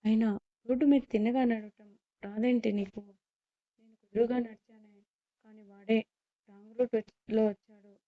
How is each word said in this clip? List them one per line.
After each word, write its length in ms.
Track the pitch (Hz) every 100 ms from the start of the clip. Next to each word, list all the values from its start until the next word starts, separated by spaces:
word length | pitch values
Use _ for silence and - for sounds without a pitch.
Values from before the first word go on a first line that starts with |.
| 214
అయినా 240 | 220 226 202 _ _
రోడ్డు 240 | 226 254 285
మీద 180 | 285 -
తిన్నగా 320 | 220 214 254
నడవటం 460 | 247 226 214 _ 208 202 _ _
రాదేంటి 460 | 202 214 240 247 214
నీకు? 300 | 202 196 202 202 196 _ _ _ _ _
నేను 220 | _ 226 _
కుదురుగా 420 | _ 202 233 247
నడిచానే, 540 | 226 214 _ 220 214 202 202 _ _ _
కానీ 220 | 220 214
వాడే 340 | 202 196 202 220 - _ _ _ _
రాంగ్ 280 | 202 208
రూట్ 220 | 220 247 220
వచ్చి-, 200 | 208 _ -
లో 100 | 220 214
వచ్చాడు. 440 | 202 _ 208 202 202